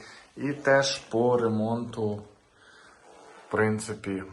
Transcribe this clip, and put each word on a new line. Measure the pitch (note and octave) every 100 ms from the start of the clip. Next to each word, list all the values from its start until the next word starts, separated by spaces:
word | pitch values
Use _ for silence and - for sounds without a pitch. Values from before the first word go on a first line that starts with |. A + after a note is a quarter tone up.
| - - - -
І | C3+
теж | C#3+ C#3 C#3 C3+ -
по | - A2+ A#2+ B2
ремонту, | A2+ G#2+ A2 A#2 A#2+ A#2 G#2+ G#2 - - _ _ - - - - - - - - -
в |
принципі, | G#2+ A2 G#2+ - G#2+ G2+ F#2+ F#2+